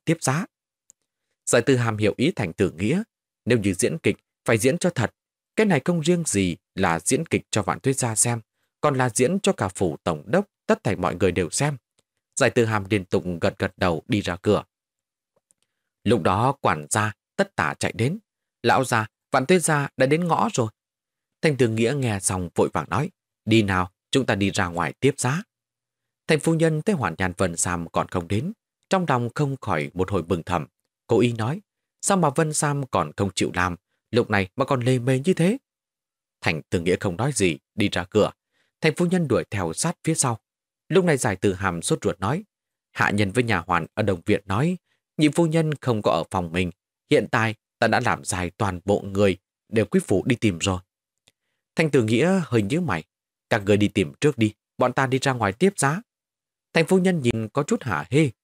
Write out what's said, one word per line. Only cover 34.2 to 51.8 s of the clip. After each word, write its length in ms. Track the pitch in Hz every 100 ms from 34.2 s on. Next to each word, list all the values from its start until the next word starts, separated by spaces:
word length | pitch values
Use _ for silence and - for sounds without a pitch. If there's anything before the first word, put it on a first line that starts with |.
| 110
này 200 | 104 95 -
mà 100 | 135
còn 160 | 135
lê 180 | 120 127
mê 220 | 123 131 143
như 80 |
thế?" 240 | 180 170 254 _ _ _ _ _ _ _ _
Thành 200 | - 80 -
Tử 100 | 95
Nghĩa 160 | 85 87
không 180 | 104 85
nói 140 | 135
gì, 260 | 139 92 71 _ -
đi 140 | 101
ra 140 | 92
cửa. 280 | 90 107 90 - _ _ _ -
Thành 120 | 160 143
phu 80 | 175
nhân 220 | 180 151
đuổi 160 | 101 78
theo 220 | 98 85
sát 240 | 80 165 -
phía 120 | - 160
sau. 240 | 131 113 _ _ _ _ -
Lúc 160 | 175 175
này 120 | 139
Giải 180 | 120 95
Tử 180 | 104
Hàm 280 | 92 95 85
sốt 220 | - 156
ruột 160 | 101 -
nói, 240 | 95 160 220 _ _ _ _
"Hạ 200 | - 117
nhân 200 | 104 101
với 120 | 123
nhà 140 | 117 95
hoàn 280 | - 87 82
ở 100 | -
Đồng 180 | 107 90 -
Viện 180 | 101 -
nói, 320 | 98 160 180 _ _ _ -
nhị 120 | 151
phu 180 | 147 165
nhân 260 | 165 156 147
không 260 | - 110
có 100 | 101
ở 120 | 82 78
phòng 200 | 95 87
mình. 200 | 85 90 - _ _ -
Hiện 180 | 147 110
tại 240 | 123 110 107 _ -
ta 80 | 113
đã 120 | 107
làm 260 | 120 78 69
dài 240 | 92 87
toàn 300 | - 104 90 98
bộ 160 | 101
người, 360 | 101 98 101 87 _ _ -
đều 160 | 110 101
quý 140 | 190 -
phủ 160 | 95 -
đi 100 | -
tìm 240 | 110 82
rồi." 200 | 95 92 - _ _ _ _ _ _ _ _
Thành 140 | -